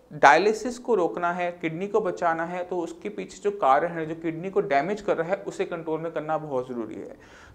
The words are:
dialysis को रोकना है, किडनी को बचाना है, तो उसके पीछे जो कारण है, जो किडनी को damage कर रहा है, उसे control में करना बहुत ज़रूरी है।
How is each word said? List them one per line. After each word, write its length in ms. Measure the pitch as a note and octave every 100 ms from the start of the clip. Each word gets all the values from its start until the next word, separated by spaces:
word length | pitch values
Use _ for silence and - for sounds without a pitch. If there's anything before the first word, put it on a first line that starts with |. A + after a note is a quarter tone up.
| -
dialysis 640 | D3+ C#3 D#3 G#3 G#3+ B3+ A#3+
को 160 | - G#3+
रोकना 360 | E3 F3 F3
है, 180 | F3+ F3
किडनी 360 | F3 D#3+ D#3+ G3+
को 140 | G#3+
बचाना 440 | F#3 F3 E3+ D#3+ E3+
है, 180 | F3+
तो 140 | F3+ F3+
उसके 300 | E3 - G#3
पीछे 320 | G3+ F#3 -
जो 80 | G#3
कारण 380 | G3+ C3+ C#3 E3+
है, 140 | E3+ D#3
जो 100 | D#3+
किडनी 340 | E3 D#3+ F#3+
को 120 | G3
damage 380 | - C#3 D#3+ G#3
कर 160 | - D#3
रहा 100 | E3
है, 80 | G3
उसे 280 | G3 - F#3
control 340 | F3 D#3+ D#3
में 120 | E3
करना 260 | D#3 D3+ D#3
बहुत 280 | D3+ C3 B2
ज़रूरी 260 | A#2+ A2 G2
है। 200 | - - - - -